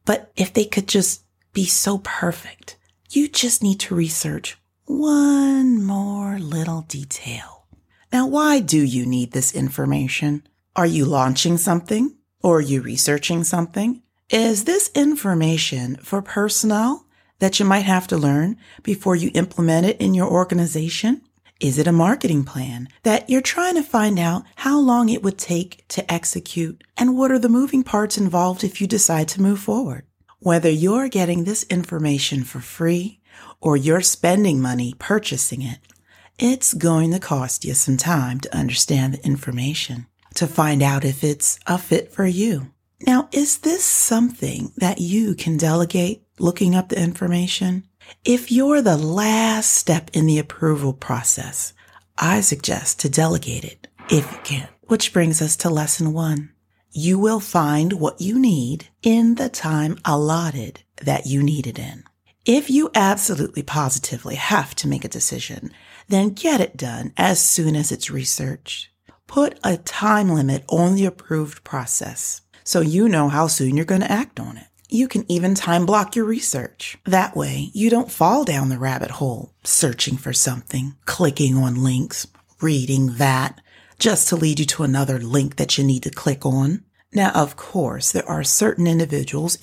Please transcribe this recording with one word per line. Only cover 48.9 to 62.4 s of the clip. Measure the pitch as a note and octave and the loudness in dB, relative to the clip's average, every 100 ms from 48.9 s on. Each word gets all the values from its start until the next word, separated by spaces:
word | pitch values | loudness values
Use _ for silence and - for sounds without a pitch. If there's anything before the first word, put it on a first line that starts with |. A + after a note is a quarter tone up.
| D3+ | 2
last | D#3 F#3+ G#3+ A3 A3+ A3 - | 0 0 0 2 2 0 0
step | - - D#3 - | 0 2 0 0
in | D#3 D#3+ | 2 4
the | D3+ | 2
approval | D3 - D#3+ D3 C#3 | 0 -2 0 0 -2
process, | C#3 - A#2+ - - - - - - - - _ - | -4 -6 -4 -2 -4 -6 -8 -10 -12 -20 -20 _ -2
I | D#3+ G#3 | 0 2
suggest | F#3+ C#3+ - - - - | 2 -2 -2 -4 -4 -2
to | C#3+ | -2
delegate | D3+ E3 E3+ - - | 2 2 0 -4 -10
it | - - - _ - | -12 -18 -20 _ 0
if | D3+ - | 0 0
you | - | -8
can. | - C#3 - _ | -8 -8 -8 _
Which | - A3 - | -2 0 2
brings | F#3 E3 D#3+ | 2 2 0
us | D#3 - | -2 0
to | E3+ | 0
lesson | D3+ D3+ - D#3+ | 0 0 0 0
one. | D#3+ D#3+ D3 D3+ _ _ _ _ D3+ | 0 -2 -2 -6 _ _ _ _ -4
You | E3 F#3+ | 0 2
will | G#3+ A3 | 2 0
find | G3 F3 D3 D3 E3 | 0 0 2 2 0
what | F#3+ D3+ - | 0 -2 -2
you | F#3 B3+ | -2 2
need | B3+ D3+ A#2+ D#3+ - _ | 4 2 0 -6 -12 _
in | A3+ A3+ A#3 A#3 | 2 4 4 2
the | B3+ | -2
time | - D#3+ D3+ D#3 - | -4 -2 0 0 -2
allotted | E3 D3 D3+ E3 E3 C3+ A2 - _ - | -2 0 2 0 -2 -6 -10 -14 _ -8
that | C#3+ C#3 C3 | -4 -2 0
you | C#3 | 0
need | C#3+ D3 A#2+ | 2 0 -4
it | - | -10
in. | - - - _ _ _ | -12 -16 -20 _ _ _